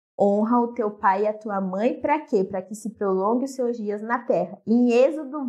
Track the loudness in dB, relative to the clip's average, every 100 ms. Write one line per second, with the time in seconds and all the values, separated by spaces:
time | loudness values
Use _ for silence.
0 | _ 0 2 4 2 2 2 -2 -4 0
1 | 0 2 0 -2 -6 -4 -4 -2 -2 -2
2 | 0 -2 0 0 0 -4 -8 -10 -10 -4
3 | -2 0 0 0 -2 -2 -4 -4 -6 -6
4 | -4 -4 0 0 -2 -6 0 4 4 6
5 | 4 2 -8 -6